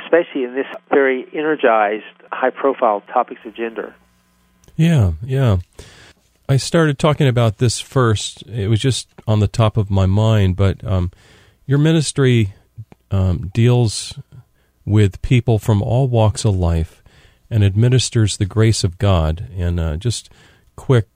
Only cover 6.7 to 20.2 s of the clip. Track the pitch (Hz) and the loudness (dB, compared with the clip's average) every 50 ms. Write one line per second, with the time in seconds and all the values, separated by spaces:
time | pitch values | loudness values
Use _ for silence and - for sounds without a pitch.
6.7 | - 170 160 151 139 - - 156 147 - 156 131 117 120 117 110 101 - 127 117 | 0 2 2 2 0 0 0 0 2 2 2 2 2 2 0 0 0 0 0 -2
7.7 | - - - - - 139 123 113 107 101 - - - - - - 107 113 98 101 | -2 -2 -8 -4 -2 0 2 2 0 -2 -4 -8 -14 -16 -18 -12 -8 -6 -2 0
8.7 | 117 104 - 135 117 - - - _ - - - 107 104 104 95 - - 113 107 | 0 0 0 -2 -2 -4 -8 -12 _ -10 -4 -2 0 0 0 0 0 0 0 0
9.7 | - 113 101 101 101 98 95 92 95 107 110 110 110 107 98 92 90 95 98 98 | 0 -2 -2 0 0 2 2 2 2 2 2 2 2 2 2 2 2 2 0 0
10.7 | 87 - - - 95 92 90 87 - _ _ _ _ _ _ _ _ _ _ - | 0 -2 -4 -4 -2 -2 -2 -4 -6 _ _ _ _ _ _ _ _ _ _ -2
11.7 | 135 143 147 160 165 165 147 - - - 135 127 123 117 107 98 - _ _ _ | 0 2 2 2 2 2 0 -2 -2 0 2 2 4 2 2 0 -4 _ _ _
12.7 | _ - - - - _ _ _ 98 98 95 95 90 - - 92 - 117 113 120 | _ -20 -20 -20 -20 _ _ _ -2 0 0 0 0 -2 -4 -4 -2 0 2 4
13.7 | 123 123 120 107 - - - - - 143 - _ - - - _ _ _ _ _ | 4 2 2 0 -2 -6 -10 -12 -14 -16 -18 _ -20 -20 -20 _ _ _ _ _
14.7 | _ _ _ - 101 107 104 98 - - - - 131 123 - - 113 104 - - | _ _ _ 0 2 2 2 2 0 -4 -2 0 0 0 2 0 0 0 0 0
15.7 | 110 101 - - 110 127 139 127 123 113 110 107 - - - 113 98 92 90 85 | 0 0 0 0 0 0 0 0 0 2 2 2 0 0 -2 -2 0 0 0 0
16.7 | 82 82 80 - - _ _ - _ _ _ _ _ _ _ _ 120 110 101 98 | 0 0 -2 -4 -8 _ _ -20 _ _ _ _ _ _ _ _ 0 2 2 2
17.7 | 95 107 117 123 127 127 - - - 120 110 98 - - 104 92 - 110 110 113 | 2 2 2 4 4 2 0 0 0 0 0 0 0 -2 -6 -2 0 2 2 2
18.7 | 107 - - 95 87 - 98 101 95 85 78 78 80 87 120 123 90 95 87 87 | 2 0 -2 -4 -4 -2 0 2 2 2 2 0 -2 -4 -8 -12 -8 -6 -4 -4
19.7 | 87 87 80 80 78 82 107 120 110 - | -2 -2 -2 -4 -4 -4 -4 -6 -6 -6